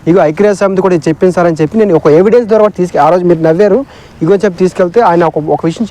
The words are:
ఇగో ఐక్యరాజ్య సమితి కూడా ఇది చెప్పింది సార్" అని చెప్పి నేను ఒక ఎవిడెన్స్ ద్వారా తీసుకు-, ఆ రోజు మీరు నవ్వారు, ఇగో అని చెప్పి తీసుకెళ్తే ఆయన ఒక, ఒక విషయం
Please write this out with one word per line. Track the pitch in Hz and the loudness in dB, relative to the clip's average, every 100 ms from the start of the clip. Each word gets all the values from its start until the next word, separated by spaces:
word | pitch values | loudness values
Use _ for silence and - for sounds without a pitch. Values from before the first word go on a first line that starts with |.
| - | -2
ఇగో | 185 | 0
ఐక్యరాజ్య | 156 156 208 196 196 | 0 0 0 0 -2
సమితి | 190 | 0
కూడా | 190 | 0
ఇది | 175 165 | 0 -2
చెప్పింది | 156 185 | -2 0
సార్" | 175 170 | 0 0
అని | 160 | 0
చెప్పి | 156 220 | -2 0
నేను | 214 | 0
ఒక | 160 160 | 0 2
ఎవిడెన్స్ | 156 196 240 220 | 2 4 2 2
ద్వారా | 220 214 | 2 2
తీసుకు-, | - 180 - | 0 -4 0
ఆ | 143 | 0
రోజు | 180 | 2
మీరు | 180 165 | 0 0
నవ్వారు, | 160 165 208 214 277 - - - | 0 2 2 0 -4 -14 -20 -6
ఇగో | 165 | -2
అని | 196 | 0
చెప్పి | 208 170 | 0 -2
తీసుకెళ్తే | 185 - 180 233 | -2 0 -2 0
ఆయన | 214 170 | 2 2
ఒక, | 165 156 | 0 -2
ఒక | 156 143 165 | -4 -4 -4
విషయం | 165 214 | -6 -4